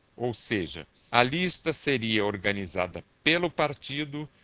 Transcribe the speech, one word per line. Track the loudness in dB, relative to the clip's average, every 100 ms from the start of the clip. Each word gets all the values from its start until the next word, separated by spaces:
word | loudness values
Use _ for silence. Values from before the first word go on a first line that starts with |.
| _
ou | -6 -4
seja, | -4 -2 -2 -2 -6 -12 _ 2
a | 4
lista | 4 2 0 -2 -4
seria | -2 0 0 2 2
organizada | 2 0 0 0 -2 -2 -2 -4 -14 _
pelo | 2 2 0
partido | 0 -2 -2 -8 -6 -6 -8 -10 _